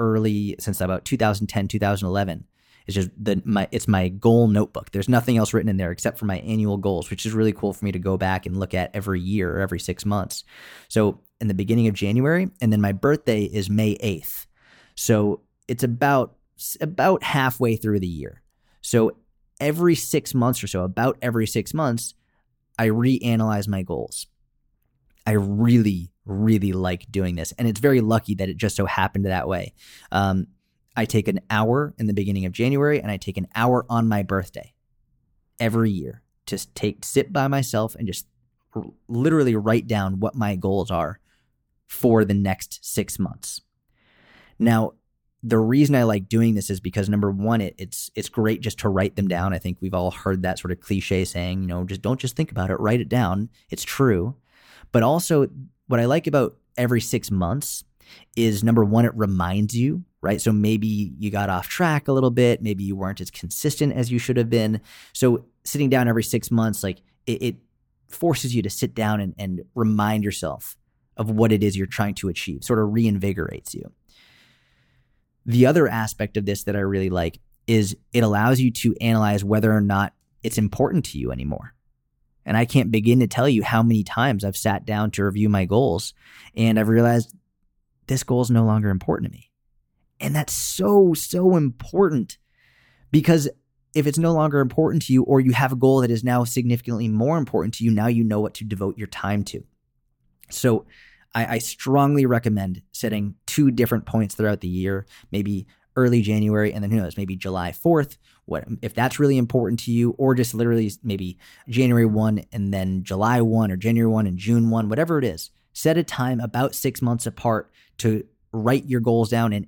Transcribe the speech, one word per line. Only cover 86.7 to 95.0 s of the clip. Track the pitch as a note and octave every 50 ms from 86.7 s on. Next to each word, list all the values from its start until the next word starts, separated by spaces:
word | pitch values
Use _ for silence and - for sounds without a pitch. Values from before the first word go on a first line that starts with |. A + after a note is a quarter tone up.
| A2 A2
I've | G#2+ G#2+
realized | A2+ A#2 A#2 A#2 A#2 A#2 A2+ - - _ _ _ _ _ _ _ _ _ _ _ _ _ _
this | - C3 B2+ -
goal | - B2+ B2
is | B2 A2+
no | B2 A2+ A2+
longer | A2 G#2+ A2 G#2+ G#2
important | F#2+ F#2 - - - - - -
to | - -
me. | - _ _ _ _ _ _ _ _ _ _ _ _ _ _ -
And | - C#3 C#3+
that's | D3+ D3 - -
so, | - - - - - F#3 G#3 G3+ G3+ G3 F3+ D#3+
so | - - - - F3+ F3+ F#3 F#3
important | E3+ D3 C3 A#2+ - - - - F3 G3 F3 D3+ B2+ G#2 - - - _ _ _ _ _ _ _ _ _ _ _ _ _ _
because | - D#3 D3+ - E3+ E3 C#3 - - _ _ _ _ _ _ _ -
if | D#3 C#3
it's | D3+ C#3+ D#3
no | E3 E3 E3+
longer | D#3+ D#3 D#3 C#3+ C#3+
important | C3+ B2+ - - D#3+ D#3 - D#3